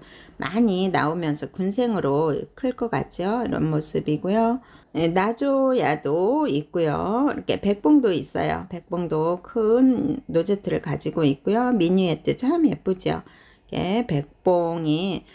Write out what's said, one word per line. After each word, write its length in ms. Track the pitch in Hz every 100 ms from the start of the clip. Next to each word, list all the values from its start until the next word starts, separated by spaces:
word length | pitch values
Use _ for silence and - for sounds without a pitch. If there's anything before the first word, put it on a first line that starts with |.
| - - - -
많이 520 | 139 202 233 185 190
나오면서 640 | 147 147 165 165 147 139
군생으로 840 | - 190 202 240 202 143 139 160 139 - -
클 180 | 254 -
것 140 | 233
같죠. 540 | - - - 185 233 226
이런 240 | - 156
모습이고요. 920 | 151 156 - - 151 180 214 226 254 - - _ -
예, 120 | 165
나조야도 1400 | 180 202 226 285 269 262 254 143 151 139 160 190 294 294
있고요. 800 | 143 147 180 160 139 175 226 277
이렇게 280 | - - -
백봉도 520 | 196 202 302 294 233
있어요. 520 | 165 139 - 156 165 180
백봉도 720 | 175 - 175 170 156 160 180
큰 800 | - 233 214 240 262 226 - - -
노제트를 560 | 165 170 196 180 156
가지고 420 | 156 147 156 160
있고요. 480 | 151 139 - 220 247
미니에트 640 | 233 170 185 185 156 - -
참 300 | 247 339 294
예쁘죠. 540 | 151 - 185 - 165 - - - _ -
이렇게 380 | - 170 220 247
백봉이, 1200 | 151 143 - 185 175 170 170 156 156 190 175 -